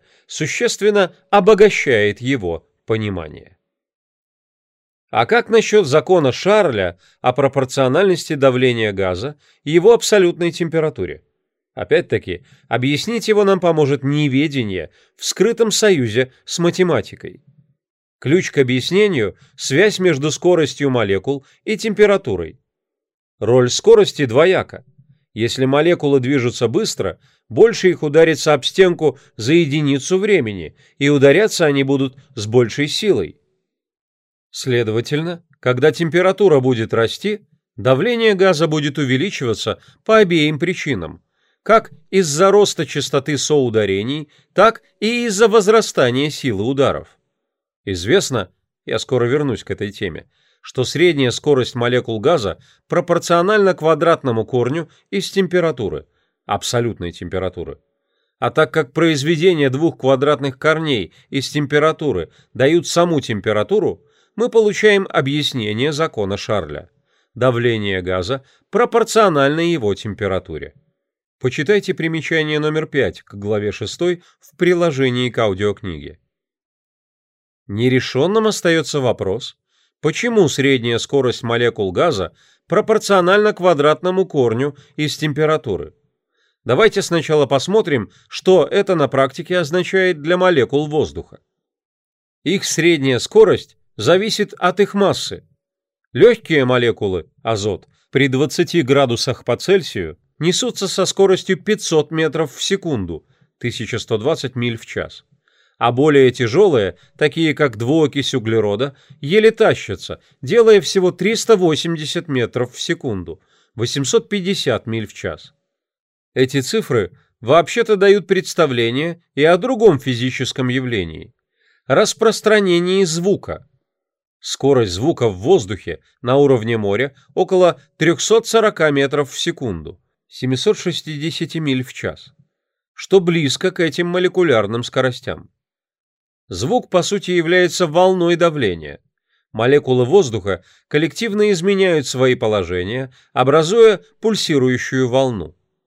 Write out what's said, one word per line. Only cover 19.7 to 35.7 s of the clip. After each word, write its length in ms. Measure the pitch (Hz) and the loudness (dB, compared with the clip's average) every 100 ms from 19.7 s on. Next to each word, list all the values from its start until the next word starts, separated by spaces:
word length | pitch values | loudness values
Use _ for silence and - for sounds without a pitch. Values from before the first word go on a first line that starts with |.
| 135 208 - | 2 2 2
между 340 | 180 139 151 | 0 0 -2
скоростью 580 | - 175 175 143 - 139 | -2 2 2 0 -2 -2
молекул 540 | 123 104 95 131 139 _ _ | 0 0 -2 -2 -8 _ _
и 120 | - 214 | -6 -4
температурой. 840 | 226 202 208 196 131 92 80 - _ _ _ _ _ _ _ - | -2 2 2 2 -2 -6 -8 -14 _ _ _ _ _ _ _ -6
Роль 300 | 107 127 123 | 2 2 2
скорости 560 | - 208 226 190 - 139 | 0 4 6 4 0 0
двояка. 600 | 120 180 165 - 95 _ _ _ _ _ | 2 2 2 -4 -14 _ _ _ _ _
Если 300 | 107 113 - 131 | -4 -4 0 0
молекулы 540 | 143 165 170 143 139 | 2 2 2 2 0
движутся 480 | 123 143 120 - 123 | 2 0 -2 -2 -2
быстро, 520 | 160 220 - 98 - _ _ - | 0 -2 -4 -8 -8 _ _ -6
больше 420 | 113 226 208 185 | 4 4 4 0
их 140 | 147 | 0
ударится 500 | 151 156 165 156 156 | 0 4 4 2 2
об 120 | 143 - | 0 0
стенку 520 | - 185 170 156 - _ - | 2 2 4 -2 -2 _ -8
за 160 | 110 | 0
единицу 640 | 170 151 151 147 139 - 185 | 2 2 0 0 -2 -2 -2
времени, 560 | 214 190 113 95 76 _ _ - | 2 0 0 -8 -14 _ _ -2
и 100 | 143 | 0
ударяться 560 | 147 139 156 214 - 156 | 6 6 6 2 2 0
они 180 | 139 | 2
будут 340 | 135 139 135 - _ 117 | 0 0 -2 -6 _ -12
с 120 | 104 | 0
большей 400 | 123 117 - 143 | 2 2 -2 -4
силой. 500 | - 214 127 76 - _ _ _ _ _ _ _ _ _ _ _ | -2 0 0 -2 -12 _ _ _ _ _ _ _ _ _ _ _
Следовательно, 960 | - 131 123 110 110 113 147 170 170 _ _ | -10 -2 0 0 -2 -2 -4 -4 -10 _ _
когда 320 | 127 | -2